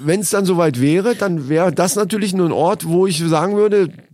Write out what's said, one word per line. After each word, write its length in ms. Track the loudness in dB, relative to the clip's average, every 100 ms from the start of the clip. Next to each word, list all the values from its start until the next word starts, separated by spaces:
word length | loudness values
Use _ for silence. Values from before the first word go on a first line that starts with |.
wenn's 260 | -2 -2 0
dann 140 | -2
soweit 360 | 0 2 2 2
wäre, 360 | 2 2 0 -2
dann 320 | -2 -2 -2
wär 240 | 0 0
das 240 | 0 0 0
natürlich 380 | -2 -2 -2
nur 120 | 0 0
ein 40 |
Ort, 340 | 2 0 -2 -2
wo 220 | 0 2
ich 100 | 0
sagen 380 | 0 0 0 2
würde, 340 | 2 2 0 -4 -20